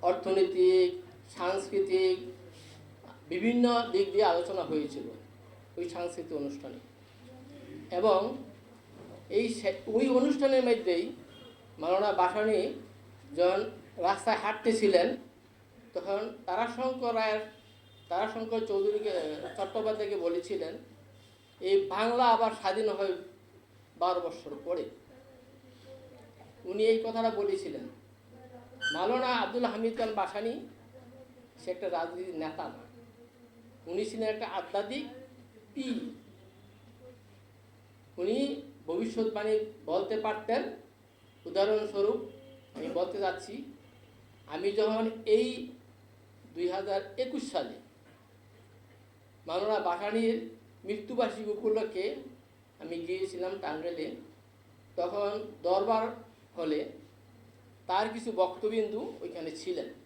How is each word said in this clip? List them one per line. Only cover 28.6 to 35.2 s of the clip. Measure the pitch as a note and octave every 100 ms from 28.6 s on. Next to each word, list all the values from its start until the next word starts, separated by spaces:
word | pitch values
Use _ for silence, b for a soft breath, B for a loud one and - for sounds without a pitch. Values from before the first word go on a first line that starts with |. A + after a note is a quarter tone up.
| - - C6+
মাওলানা | C6+ F#3+ B3+ B3+
আব্দুল | A#3+ G3 A#3+ A#3
হামিদ | G#3 A3+ A3+
খান | A3
ভাসানী | G#3 F#3 G#3 A3+ C#4 - - - - - - - - - -
সে | -
একটা | F3+ F#3+
রাজনীতির | E3+ E3+ F3+ F#3 E3
নেতা | D#3 D3+
না, | D3 A#2 A#2 - - - - - - - - - E3
উনি | F#3 G#3+
ছিলেন | A3+ A3
একটা | A3 G#3+
আধ্যাত্মিক | F#3 - G3 G#3 C4+ C4+ -